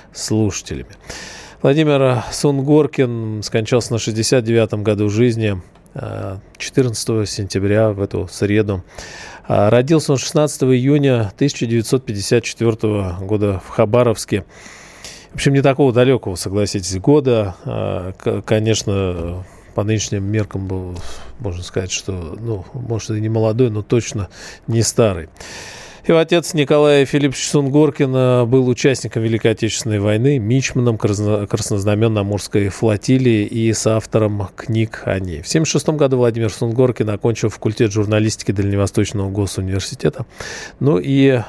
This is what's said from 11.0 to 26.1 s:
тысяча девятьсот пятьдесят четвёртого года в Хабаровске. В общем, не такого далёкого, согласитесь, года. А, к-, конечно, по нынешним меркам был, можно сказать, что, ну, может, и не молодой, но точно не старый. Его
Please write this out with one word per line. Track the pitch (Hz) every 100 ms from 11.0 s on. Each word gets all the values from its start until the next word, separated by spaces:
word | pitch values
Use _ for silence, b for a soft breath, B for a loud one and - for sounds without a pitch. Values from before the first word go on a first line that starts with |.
| 139 120 107 -
тысяча | 143 - 120
девятьсот | 117 110 131
пятьдесят | - 101 101 120
четвёртого | - - 117 110 110 104 92 90
года | 95 107 101 95
в | -
Хабаровске. | - 107 120 123 107 - 104 - B B B B B B B B
В | -
общем, | 143
не | 139
такого | 139 131 139
далёкого, | 113 127 127 107
согласитесь, | 90 - 98 104 104 90 92
года. | 117 147 131 117 101 87
А, | - 110 101 95 90
к-, | - 120 104
конечно, | - 110 110 107 - 98 95 87 85 90 92 B B -
по |
нынешним | 104 110 - 104
меркам | 98 107 101 95 95
был, | 95 92 90 B B B -
можно | 98 87
сказать, | 90 - 92
что, | - - 92 82 104
ну, | 113 104 90
может, | 123 117 113 -
и | 107
не | 110
молодой, | 113 110 110 123
но | 107
точно | - 120 - 110 98 B B B -
не | 113
старый. | 107 - 113 87 76 - B B B B B B
Его | -